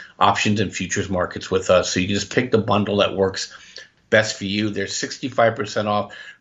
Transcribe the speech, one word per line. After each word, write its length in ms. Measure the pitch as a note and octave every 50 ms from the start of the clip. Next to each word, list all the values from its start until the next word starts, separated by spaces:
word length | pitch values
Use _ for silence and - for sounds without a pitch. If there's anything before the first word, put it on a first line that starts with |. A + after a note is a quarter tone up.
| - - _ -
options 420 | - G2+ G2 - - A2+ G#2 G#2
and 140 | G2 F2+ -
futures 360 | - F#2+ F2 - G#2 F#2+ F2+
markets 400 | G2 F2+ F2+ E2+ - - - -
with 180 | F#2 F#2 F#2 -
us. 240 | F#2+ F2+ E2 - -
So 80 | F#2+
you 60 | F#2
can 80 | F#2+ G#2
just 180 | G2 - - -
pick 180 | - B2+ B2
the 80 | - A2
bundle 380 | G2+ - G2+ G#2 G#2 G2 G2+
that 180 | G2+ F#2+ - -
works 400 | F#2+ G2 F#2+ F#2+ - - - - - - - - - - _ _ _ _ -
best 300 | - G#2+ A2 A2 - -
for 60 | G2+
you. 260 | G2 G2+ G#2 G#2+ G#2+
They're 160 | G2+ G2+ G2
sixty-five 680 | F#2+ - - - C3 - - - C3 A#2 - A#2 A2+ A2
percent 340 | - G#2 G2+ - A2+ G#2 G#2+
off, 280 | G#2 G#2 G#2+ - - - - - - _